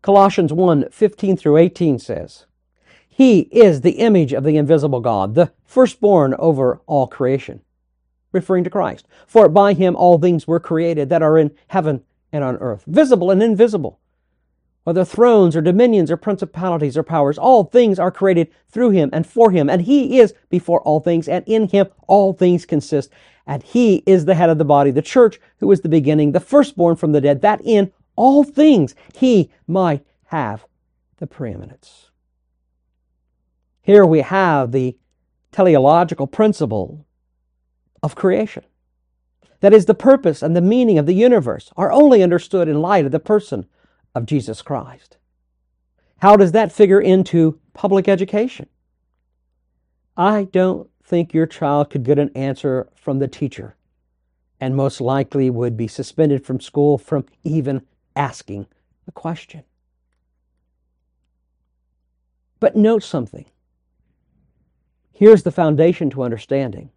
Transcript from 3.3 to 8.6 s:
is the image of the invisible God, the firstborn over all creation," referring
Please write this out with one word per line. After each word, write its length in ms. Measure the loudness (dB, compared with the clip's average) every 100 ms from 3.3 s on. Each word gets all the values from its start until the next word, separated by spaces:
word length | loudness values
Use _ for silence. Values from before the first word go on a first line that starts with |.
| 4 0
is 300 | 4 4 4
the 180 | -2 0
image 320 | 0 2 0
of 140 | -2 -2
the 100 | -2
invisible 460 | 0 0 0 -4
God, 340 | -4 -4 -2 -2
the 160 | -2 _ _
firstborn 680 | 0 0 0 0 2 2 -2
over 440 | -2 0 -2 -4 -4
all 220 | -4 -4
creation," 540 | -4 -4 -4 -8 -20 _ _ _ _ _ _ _
referring 320 | -8 -2 -4